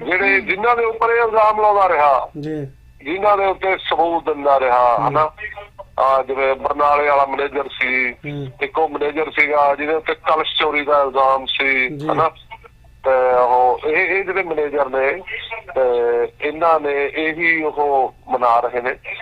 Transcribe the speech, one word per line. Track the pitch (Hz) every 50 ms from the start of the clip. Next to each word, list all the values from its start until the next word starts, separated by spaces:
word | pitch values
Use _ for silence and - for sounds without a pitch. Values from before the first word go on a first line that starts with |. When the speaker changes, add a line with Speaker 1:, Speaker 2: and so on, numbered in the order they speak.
| -
Speaker 1:
ਜਿਹੜੇ | - - - - 196 196 392
Speaker 2:
ਹੂੰ। | 285
Speaker 1:
ਜਿਨ੍ਹਾਂ | - - 190 214 240 240 233
ਦੇ | 233
ਉੱਪਰ | 226 220 226 233 226
ਇਹ | 233 233 233
ਇਲਜ਼ਾਮ | 226 214 220 214 214 214 214
ਲਾਉਂਦਾ | 214 214 208 202 190 185
ਰਿਹਾ, | 170 147 147 147 135 123 - - - 156
Speaker 2:
ਜੀ। | 143 156 156 151 143 135 135 - - - - - -
Speaker 1:
ਜਿਨ੍ਹਾਂ | 139 165 190 196 208 208 196
ਦੇ | 196
ਉੱਤੇ | 196 185 - - 190 190 -
ਸਬੂਤ | - - 175 156 160 170 170 165 151
ਦਿੰਦਾ | 160 156 143 139 143 139 135
ਰਿਹਾ, | 131 127 120 123 123 123 120 107
Speaker 2:
ਹੂੰ। | 110 127
Speaker 1:
ਹਨਾ। | 139 151 156 156 - - - - - - - - - - - - - -
ਆ | - 131 135 135 131
ਜਿਵੇਂ | 131 135 131 135 135 135
ਬਰਨਾਲੇ | 131 139 143 143 143 147 147 147 147 147 147
ਵਾਲਾ | 143 139 139
ਮੈਨੇਜਰ | 135 135 139 143 143 135 143 139 131 - -
ਸੀ, | 135 127 127 127 127 123
Speaker 2:
ਹੂੰ। | 120 - - 147 147 143 139 131 127 -
Speaker 1:
ਇੱਕ | 143 135 - 156
ਉਹ | 160 151
ਮੈਨੇਜਰ | 143 147 147 147 147 156 156 147
ਸੀਗਾ | - - 151 143 147 147 143 143 143
ਜਿਹਦੇ | 139 147 147 160
ਉੱਤੇ | 160 156 - 160
ਕਲਸ਼ | - - - 160 156 160 - - -
ਚੋਰੀ | 160 156 147 147 143
ਦਾ | 139 147 143 139
ਇਲਜ਼ਾਮ | 135 127 135 135 131 135 135 135
ਸੀ, | 127 - - 139 135 135 131 127 123
Speaker 2:
ਜੀ। | - 139 147 156
Speaker 1:
ਹਨਾ। | 156 151 160 160 - - - - - - - - _ - - - - - -
ਤੇ | 135 131 131 127 127 127 123
ਉਹ, | 123 120 123 123 127 127 123 117 -
ਇਹ, | 151 156 170 190 165 175 196
ਇਹ | 196
ਜਿਹੜੇ | 180 185 190 185
ਮੈਨੇਜਰ | 170 160 151 151 147 139 147 143 127
ਨੇ, | 127 135 131 139 139 123 - - - - - - 226 220 - - -
ਤੇ | 135 131 123 123 120 120 120 120 120 120 117 - - - 147
ਇਹਨਾਂ | 147 156 170 165 165 156
ਨੇ | 147 143 143 139 143 139 -
ਇਹੀ | 147 160 160 156 160 170 165 165 160 156
ਉਹ | 151 143 147 147 143 139 135 131 113 - - - -
ਮਨਾ | 127 127 123 120 117 117
ਰਹੇ | 120 120 120 123
ਨੇ | 120 127 139 - - - - -